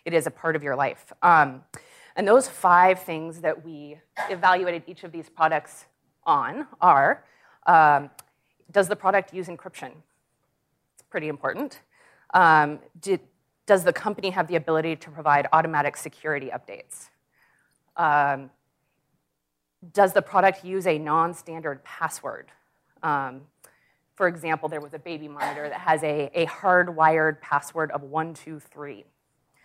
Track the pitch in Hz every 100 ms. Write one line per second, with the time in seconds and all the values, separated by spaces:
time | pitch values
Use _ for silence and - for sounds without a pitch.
0 | - 165 165 - 165 156 143 131 139 -
1 | _ - 175 165 143 131 _ - _ _
2 | - - 196 240 262 - 185 175 185 185
3 | - 160 165 165 165 156 160 151 147 147
4 | _ - - 185 185 185 180 170 165 180
5 | 180 165 151 - 160 156 - - _ _
6 | _ _ - 147 123 202 294 - 180 143
7 | 143 285 _ _ _ _ - 165 156 143
8 | 139 - _ _ _ _ _ 202 185 202
9 | 190 196 190 180 175 170 185 - 131 156
10 | _ _ _ _ _ _ _ _ _ _
11 | _ 190 151 143 135 180 277 - _ _
12 | _ _ _ 185 170 156 147 151 - -
13 | 196 185 - _ _ _ - 196 180 -
14 | 214 208 190 185 160 170 156 160 160 160
15 | - 151 151 143 143 160 160 156 147 -
16 | 156 _ 156 143 131 - - 101 - -
17 | - _ _ _ _ _ _ _ _ -
18 | 160 147 143 135 135 _ _ _ _ _
19 | _ _ _ _ _ _ _ _ 175 202
20 | 202 202 - 196 190 185 180 190 180 151
21 | 156 156 165 175 - 160 160 135 - -
22 | 160 - 135 110 - _ _ _ _ _
23 | 165 143 135 131 143 _ - _ _ _
24 | _ _ 185 175 160 160 156 151 147 151
25 | 170 156 151 147 147 147 147 - - 160
26 | 151 147 139 170 165 - 202 180 175 160
27 | 156 160 156 151 - 143 - 165 156 143
28 | 139 156 160 156 - 151 _ 147 147 104
29 | - _ _ _ _ _